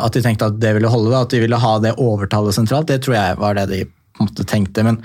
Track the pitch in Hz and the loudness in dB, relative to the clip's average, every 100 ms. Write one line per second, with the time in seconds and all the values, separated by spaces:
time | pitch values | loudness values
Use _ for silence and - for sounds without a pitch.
0 | 117 131 117 110 110 107 113 107 113 120 | 0 0 0 0 -2 0 0 2 2 2
1 | 110 131 120 127 117 120 120 110 110 113 | 2 2 0 0 2 2 2 2 0 0
2 | 127 104 98 107 104 98 110 135 160 135 | 0 0 -2 0 0 0 0 0 0 -2
3 | 131 117 92 87 104 101 95 95 92 _ | 0 0 0 0 0 0 -2 -4 -8 _
4 | _ - 107 - 98 107 95 - 110 113 | _ -4 -4 -4 -4 -2 0 0 0 0